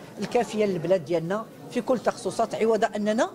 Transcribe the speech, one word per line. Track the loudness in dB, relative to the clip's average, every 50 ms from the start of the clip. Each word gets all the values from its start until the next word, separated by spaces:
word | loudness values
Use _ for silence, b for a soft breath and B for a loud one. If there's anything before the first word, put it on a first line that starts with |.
| -16 -14 -8 -8
الكافيه | -6 0 2 0 0 2 0 0 2
للبلاد | 2 0 0 2 2 2 2 2
ديالنا | 0 -2 0 0 0 -2 -4 -4 -8 -14 -18 -12 -6
في | -4 -4
كل | 2 2 2 2
تخصصات، | 2 0 -2 0 -4 -6 -2 0 -2 -2 0
عوض | 0 2 4 4 4 2 0 0
اننا | 0 0 2 2 2 2 0